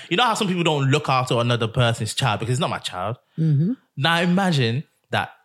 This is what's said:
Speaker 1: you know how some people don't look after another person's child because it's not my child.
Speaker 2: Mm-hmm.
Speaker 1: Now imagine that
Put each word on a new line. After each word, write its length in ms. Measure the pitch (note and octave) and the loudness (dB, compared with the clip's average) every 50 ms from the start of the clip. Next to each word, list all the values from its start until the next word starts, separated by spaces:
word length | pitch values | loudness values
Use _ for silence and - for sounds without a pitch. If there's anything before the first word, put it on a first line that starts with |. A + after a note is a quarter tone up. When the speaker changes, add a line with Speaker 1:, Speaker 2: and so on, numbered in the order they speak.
| - - | -6 -4
Speaker 1:
you 80 | E3+ | 0
know 80 | G#3 B3 | 2 2
how 100 | A#3 G#3+ | 2 2
some 120 | - A3 F3 | 0 0 -2
people 140 | F#3 F3 E3 | 0 0 0
don't 240 | E3 D3+ C#3+ C3+ C3 | 0 2 2 2 2
look 180 | C#3 D#3 D3+ - | 2 0 2 2
after 260 | C3+ B2+ B2+ - C3+ C#3+ | 0 0 2 0 0 0
another 280 | C#3+ A#2+ A#2+ A2+ A#2 G#2+ | 2 2 0 0 -2 -2
person's 460 | - C3 B2 A#2 A2+ - A2+ - - | 0 2 2 2 2 0 -4 -6 -4
child 240 | - C3+ A#2 G#2 F#2+ | -2 0 0 0 -2
because 120 | A2+ B2 B2+ | -2 -4 -2
it's 80 | B2+ | -2
not 100 | F3+ C3+ | -2 -4
my 80 | F#2 F2 | -4 -6
child. 380 | - - - F2+ F#2 G#2+ B2 - _ _ - - | -8 -8 -8 -6 -6 -6 -6 -8 _ _ -6 -2
Speaker 2:
Mm-hmm. 340 | D#3+ D#3 D3 C3+ E3 G3+ C4 - _ _ - | 0 2 2 2 2 0 -2 -6 _ _ -10
Speaker 1:
Now 240 | C#3 C3+ E3 E3 E3+ | -4 -2 0 0 2
imagine 640 | F3+ F3 F3 F#3+ G3 F#3 E3 C#3 B2 A2+ A#2 D3 - _ _ _ _ - | 2 2 2 2 2 2 2 2 0 0 -2 -4 -6 _ _ _ _ -4
that 200 | - G#2+ C#3 - - _ | -4 -4 -4 -4 -8 _